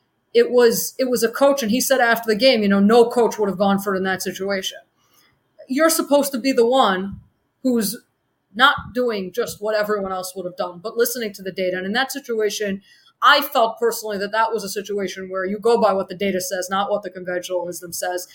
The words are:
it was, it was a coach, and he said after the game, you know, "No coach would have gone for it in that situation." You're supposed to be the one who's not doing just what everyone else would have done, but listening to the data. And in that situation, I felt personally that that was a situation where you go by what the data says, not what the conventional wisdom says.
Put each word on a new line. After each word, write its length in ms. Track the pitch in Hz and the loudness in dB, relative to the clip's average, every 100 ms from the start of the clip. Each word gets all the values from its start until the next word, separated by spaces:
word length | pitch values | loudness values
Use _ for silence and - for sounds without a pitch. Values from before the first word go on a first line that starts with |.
| _ _ _ | _ _ _
it 160 | 233 233 | 2 4
was, 460 | 240 233 196 - - | 6 4 4 -2 -2
it 120 | 262 | -2
was 140 | 240 | 0
a 60 | 226 | 0
coach, 320 | - 277 277 | 2 2 4
and 100 | 220 | 2
he 100 | 247 | 0
said 180 | - 262 | 2 2
after 280 | 240 226 226 | 2 2 0
the 100 | 208 | 2
game, 240 | 262 240 | 4 4
you 60 | 202 | 4
know, 100 | 202 | 4
"No 300 | 202 240 233 | 6 6 6
coach 280 | 247 214 208 | 4 0 2
would 120 | 202 | -2
have 80 | 175 | 0
gone 220 | 196 196 | 2 2
for 140 | 202 | 0
it 40 | 190 | -2
in 60 | 190 | -2
that 160 | 185 | -4
situation." 560 | 196 185 196 196 190 - - _ _ _ _ _ _ - - | -6 -6 -4 -4 -6 -10 -16 _ _ _ _ _ _ -20 -6
You're 220 | 262 320 | 2 2
supposed 420 | 320 - 285 277 | 2 2 2 2
to 60 | 247 | -2
be 160 | 262 | 0
the 120 | 254 233 | 2 4
one 540 | 262 226 185 196 196 - _ _ _ | 4 4 2 -2 -10 -16 _ _ _
who's 340 | 262 240 196 233 - _ _ _ _ 196 | 0 0 0 -6 -14 _ _ _ _ 2
not 380 | 269 - - | 4 4 -2
doing 400 | 226 247 208 185 | -4 -2 -2 -4
just 280 | 208 226 - | -6 -6 -6
what 140 | 214 214 | -4 -2
everyone 360 | 208 208 190 | 0 -2 -4
else 220 | 185 180 196 | -6 -8 -10
would 100 | 180 | -10
have 120 | 175 | -6
done, 220 | 180 175 | -8 -8
but 160 | 208 226 | -8 -2
listening 360 | 233 254 220 | -2 -2 -8
to 80 | 202 | -8
the 100 | 190 | -10
data. 260 | 180 185 185 | -4 -4 -4
And 80 | 190 | -4
in 60 | |
that 180 | 226 262 | -4 -4
situation, 680 | 277 269 226 214 202 208 196 - _ _ _ | -6 -6 -2 -2 -2 -6 -8 -12 _ _ _
I 200 | 247 294 | 2 4
felt 360 | 285 262 220 - | 2 0 0 0
personally 400 | 233 208 214 202 | -2 -2 -6 -6
that 140 | 196 | -4
that 200 | 214 226 | -2 -2
was 120 | 220 | -2
a 60 | 190 | -6
situation 600 | 208 196 202 185 190 190 | -8 -6 -6 -6 -8 -10
where 160 | 190 185 | -6 -6
you 140 | 208 | -2
go 200 | 226 233 | 2 4
by 140 | 208 | 4
what 160 | 196 190 | 2 -4
the 60 | 185 | -4
data 260 | 202 185 | -2 -2
says, 280 | 180 190 180 | -4 -6 -4
not 200 | 196 202 | -4 -2
what 140 | 202 | -4
the 60 | 190 | -6
conventional 560 | 185 180 180 180 180 170 | -12 -8 -8 -4 -6 -6
wisdom 280 | 175 175 | -8 -12
says. 340 | - 180 180 - | -8 -6 -6 -10